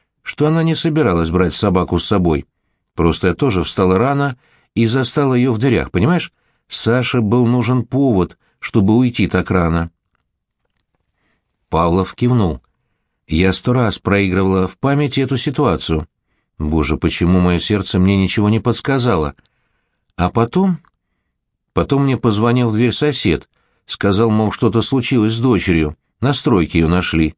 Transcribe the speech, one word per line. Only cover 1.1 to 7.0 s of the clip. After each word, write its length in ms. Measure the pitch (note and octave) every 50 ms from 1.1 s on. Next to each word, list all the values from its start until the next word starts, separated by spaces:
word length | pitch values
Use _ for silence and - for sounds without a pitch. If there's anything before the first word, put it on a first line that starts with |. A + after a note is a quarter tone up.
| F2 E2+ E2 D#2+
брать 240 | E2 F2+ F#2 E2 -
собаку 460 | - - G2+ F2 F#2 F2 - F2+ E2+
с 60 | -
собой. 400 | - G#2+ G2 F2+ E2+ D#2 C#2+ - - _ _ _ _ _ _ _ _ _
Просто 340 | - E2 E2+ D#2 - - F2+
я 60 | E2+
тоже 280 | - D3 C3 G2+ F2+
встала 360 | D#2+ - - - F#2+ F#2 F#2 F#2+
рано 380 | A#2 C#3 C#3+ C#3 C#3+ C#3+ C3 - _ _ _ _ _ _ _
и 120 | - A#2
застала 480 | A2 A#2 C3+ B2+ B2 - D#3 C#3+ C3+ C3
ее 180 | B2 B2 C3+
в 60 | A#2 G#2
дверях, 340 | B2 C#3 A#2 E2 C2+ -
понимаешь? 400 | - F#2 F#2+ D3+ F3+ F3 - - - _ _ _ _ _ _
Саше 540 | _ - - - A2 A#2+ B2+